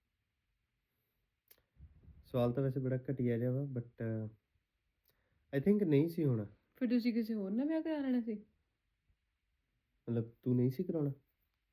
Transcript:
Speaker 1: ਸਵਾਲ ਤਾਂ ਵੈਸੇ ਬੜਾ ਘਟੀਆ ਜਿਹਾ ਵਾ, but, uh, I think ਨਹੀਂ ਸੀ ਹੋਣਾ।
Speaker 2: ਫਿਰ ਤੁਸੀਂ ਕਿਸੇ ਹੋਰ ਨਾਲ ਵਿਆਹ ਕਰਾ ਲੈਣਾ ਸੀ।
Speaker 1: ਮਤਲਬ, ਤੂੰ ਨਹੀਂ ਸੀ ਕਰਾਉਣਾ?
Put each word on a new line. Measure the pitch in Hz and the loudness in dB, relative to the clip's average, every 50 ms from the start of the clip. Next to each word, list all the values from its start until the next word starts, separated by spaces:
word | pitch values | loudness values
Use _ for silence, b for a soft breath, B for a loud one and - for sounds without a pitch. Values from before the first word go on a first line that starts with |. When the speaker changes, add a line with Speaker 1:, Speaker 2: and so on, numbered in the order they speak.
| _ _ _ _ _ _ _ _ _ _ _ _ _ _ _ _ _ _ _ _ _ _ _ _ _ _ _ _ _ _ - _ _ _ _ - - - - - - - - - - | _ _ _ _ _ _ _ _ _ _ _ _ _ _ _ _ _ _ _ _ _ _ _ _ _ _ _ _ _ _ -20 _ _ _ _ -20 -20 -20 -20 -20 -20 -20 -20 -20 -12
Speaker 1:
ਸਵਾਲ | - - 127 120 120 120 | -4 -2 0 2 2 2
ਤਾਂ | 139 135 | 2 0
ਵੈਸੇ | 135 127 139 | 0 0 0
ਬੜਾ | 131 127 131 127 127 - | -2 -2 -2 -2 -2 -4
ਘਟੀਆ | 135 127 123 120 117 113 | -4 0 0 0 0 0
ਜਿਹਾ | 123 127 | 0 0
ਵਾ, | 123 135 143 | 0 -2 -2
but, | 143 131 120 117 | -4 -4 -6 -8
uh, | - - - 117 113 110 110 110 107 - - _ _ _ _ _ _ _ _ _ _ _ _ _ _ _ _ _ _ _ _ _ _ - 139 | -8 -8 -8 -6 -4 -4 -4 -6 -8 -10 -14 _ _ _ _ _ _ _ _ _ _ _ _ _ _ _ _ _ _ _ _ _ _ -4 0
I | 139 196 | 4 4
think | 208 208 202 | 4 4 4
ਨਹੀਂ | 160 147 139 156 170 | 4 6 4 4 4
ਸੀ | 165 175 156 | 0 0 2
ਹੋਣਾ। | 139 120 110 104 - - _ _ _ _ | 2 2 0 -2 -6 -10 _ _ _ _
Speaker 2:
ਫਿਰ | - 262 220 | -4 -2 0
ਤੁਸੀਂ | 247 240 220 247 214 | 2 2 2 0 0
ਕਿਸੇ | 233 226 220 226 | 0 -2 -2 -4
ਹੋਰ | 214 190 190 | -4 -4 -2
ਨਾਲ | 208 233 285 302 | -2 -2 0 0
ਵਿਆਹ | 320 320 | 0 -2
ਕਰਾ | 320 330 311 294 | -2 -2 -4 -4
ਲੈਣਾ | 269 262 247 247 | -2 -2 -2 -2
ਸੀ। | 226 233 214 208 - _ _ _ _ _ _ _ _ _ _ _ _ _ _ _ _ _ _ _ _ _ _ _ _ _ _ _ _ _ _ _ - - | -2 -4 -6 -8 -10 _ _ _ _ _ _ _ _ _ _ _ _ _ _ _ _ _ _ _ _ _ _ _ _ _ _ _ _ _ _ _ -8 -4
Speaker 1:
ਮਤਲਬ, | 117 120 113 117 - _ - | -2 -2 -4 -4 -8 _ -2
ਤੂੰ | 127 127 | 0 2
ਨਹੀਂ | 123 123 127 | 4 2 2
ਸੀ | - - 190 | 2 0 -2
ਕਰਾਉਣਾ? | 175 170 160 147 139 135 - _ _ _ _ _ _ _ _ _ _ | -2 -2 -2 -2 -2 -4 -6 _ _ _ _ _ _ _ _ _ _